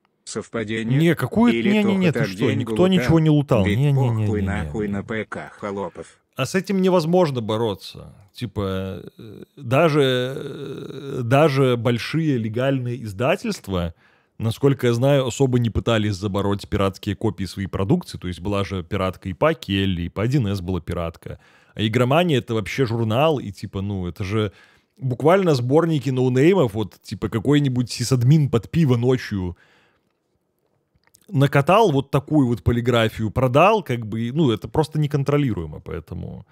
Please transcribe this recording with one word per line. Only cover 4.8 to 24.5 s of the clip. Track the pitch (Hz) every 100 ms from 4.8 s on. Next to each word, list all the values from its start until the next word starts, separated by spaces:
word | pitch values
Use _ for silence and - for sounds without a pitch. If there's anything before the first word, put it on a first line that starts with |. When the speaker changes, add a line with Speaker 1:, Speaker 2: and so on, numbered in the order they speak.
| 104
Speaker 2:
не. |
Speaker 1:
на | 98
П | 95 110
К, | 98 98 - -
Холопов. | 104 101 90 - - _ _ -
Speaker 2:
А | 131
с |
этим | 190 180 190
невозможно | 185 180 156 185 160 123
бороться. | 104 110 117 92 - - 76 - -
Типа, | - 113 - 98 95 95 92 - -
э, | 113 - - -
даже, | 123 135 170 147 135 127 127 135
э, | 139 147 - - - - 139 143
даже | 117 139 160 135 131 120
большие | 120 120 - 156 156 123
легальные | 110 113 135 135 120 120
издательства, | 110 95 131 202 226 - - 92 85 - _ _ _ -
насколько | 113 - 143 135 123
я |
знаю, | 120 139 139 131
особо | - 135 123
не | 117
пытались | 120 - 113 104
забороть | 92 101 98 101 101 -
пиратские | 101 98 - 104 95
копии | 110 92 92
своей | - 95
продукции. | 95 98 180 - 87
То | 92
есть | 85
была | 98 101
же | 95 95
«Пиратка» | 82 101 92 - 98
и |
по | 85 156 165
Келли, | - 98 98 85
и | 80
по | -
«один | 120 143 101
эс» | 98
была | 87 90
«Пиратка». | - 85 82 - - - _ _ _
А | -
«Игромания» — | 110 117 123 156 180 127
это | -
вообще | 110 95 - 120
журнал, | 117 110 117 160 139
и | 101
типа, | - 104 98
ну, | 101 98 87
это | 85
же | 95 110 104